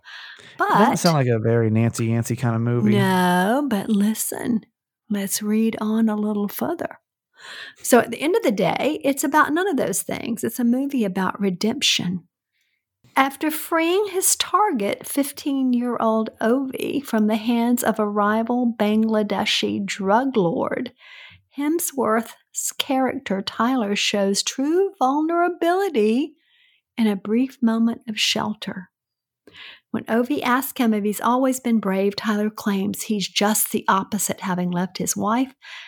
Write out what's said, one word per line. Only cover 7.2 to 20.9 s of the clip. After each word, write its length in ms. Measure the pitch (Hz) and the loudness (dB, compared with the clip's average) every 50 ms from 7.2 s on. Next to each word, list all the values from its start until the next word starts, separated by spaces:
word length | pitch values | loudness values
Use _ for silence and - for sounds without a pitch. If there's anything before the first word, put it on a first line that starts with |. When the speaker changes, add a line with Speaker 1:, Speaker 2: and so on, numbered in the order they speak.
| _ _ _ - - - - - - - - - | _ _ _ -20 -20 -18 -16 -16 -16 -18 -16 -8
Speaker 2:
So 160 | - - 262 233 | 0 4 4 4
at 120 | - - | 4 2
the 100 | 226 - | -2 -4
end 160 | 262 320 392 | 0 0 0
of 60 | 453 | 2
the 100 | 370 294 | 2 2
day, 480 | 196 202 185 160 - - - 277 311 - | 0 2 2 0 0 0 0 -2 -2 0
it's 220 | - 277 269 277 - | 0 -2 0 0 0
about 300 | 294 302 302 - - 294 | 2 4 4 4 4 2
none 140 | 339 381 403 | 0 0 0
of 100 | 311 247 | 0 0
those 240 | - - 196 - | 0 0 -2 -4
things. 420 | - - - - - 226 233 - - | -4 -6 -6 -6 -6 -6 -6 -4 -4
It's 140 | 226 - - | -6 -2 0
a 40 | 240 | 2
movie 420 | 233 240 262 277 277 277 254 214 | 2 2 2 0 -2 0 0 0
about 340 | 196 185 190 185 185 - - | 0 0 0 -2 -2 -2 0
redemption. 880 | 202 196 180 175 - 220 262 294 - - - - - 175 185 175 - _ _ _ _ _ _ _ _ _ _ _ _ _ _ _ _ _ - | 0 -2 0 0 0 -2 0 0 0 0 0 0 -2 -2 -4 -6 -8 _ _ _ _ _ _ _ _ _ _ _ _ _ _ _ _ _ 0
After 340 | 269 269 277 277 - 320 302 | 0 0 0 0 -4 -4 -4
freeing 540 | 311 - - - 339 320 330 330 359 392 427 392 | -4 -4 -4 -2 0 0 2 2 2 0 0 0
his 260 | 359 381 370 - - | -2 0 0 0 0
target, 680 | - - - - 370 427 415 311 220 196 208 - - - | 0 -2 0 2 2 4 4 2 0 0 -2 -4 -4 -6
fifteen-year-old 1200 | - - 285 277 277 - - - 302 277 269 262 254 247 240 247 247 233 - 226 226 220 220 220 220 - - | -6 -2 -2 -2 -2 -4 -8 -4 -2 -2 0 2 2 2 2 0 0 0 0 2 2 2 2 0 -2 -4 -2
Ovi, 600 | - 226 247 277 269 262 - - - - - - | 0 2 2 0 0 -4 -6 -6 -4 -4 -4 -4
from 240 | - - - 220 214 | -4 0 0 2 2
the 100 | 214 220 | 2 0
hands 460 | 220 214 240 240 233 233 240 247 247 | 0 0 0 0 2 2 2 2 2
of 160 | - - 233 226 | 2 0 0 0
a 80 | 214 | -2
rival 640 | 208 208 208 202 208 214 226 226 226 240 247 247 240 226 - | -2 0 0 2 2 2 0 0 0 0 0 0 0 0 0
Bangladeshi 1040 | 208 208 214 220 220 220 220 214 214 208 196 196 214 - - - 220 208 208 214 202 | 0 2 2 2 2 2 2 0 0 0 -2 -2 -2 -2 -2 -2 -2 -2 -2 -4 -4
drug 500 | 190 - - 190 190 202 233 269 269 254 | -6 -6 -4 0 2 2 2 2 2 0
lord, 560 | 226 175 165 - - - - - - 254 - | 2 0 2 0 -2 -2 -4 -4 -4 -6 -8